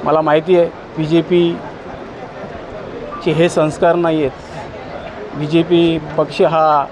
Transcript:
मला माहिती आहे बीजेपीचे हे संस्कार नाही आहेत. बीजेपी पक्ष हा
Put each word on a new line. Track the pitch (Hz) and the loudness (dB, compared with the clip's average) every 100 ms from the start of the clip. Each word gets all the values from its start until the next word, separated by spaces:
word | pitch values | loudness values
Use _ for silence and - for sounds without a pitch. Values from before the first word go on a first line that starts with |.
मला | - 156 | 2 0
माहिती | 156 156 160 180 | 4 2 4 4
आहे | 165 - - - | 4 -2 -12 -6
बीजेपीचे | 151 165 160 175 170 170 - - - - - - - - - - - - - - - - - | 2 2 4 4 4 0 -8 -14 -14 -14 -14 -14 -14 -12 -12 -12 -12 -12 -12 -12 -10 -6 -2
हे | 156 170 | 2 2
संस्कार | - 156 - 175 175 | 4 0 2 2 4
नाही | 170 160 | 2 2
आहेत. | 139 - - - - - - - - - - 143 | 0 -4 -14 -14 -12 -14 -14 -12 -12 -12 -12 -8
बीजेपी | 151 165 165 175 170 165 156 156 | 0 2 4 4 4 2 -4 -2
पक्ष | 151 - | -2 2
हा | 175 160 156 147 139 | 2 4 4 4 0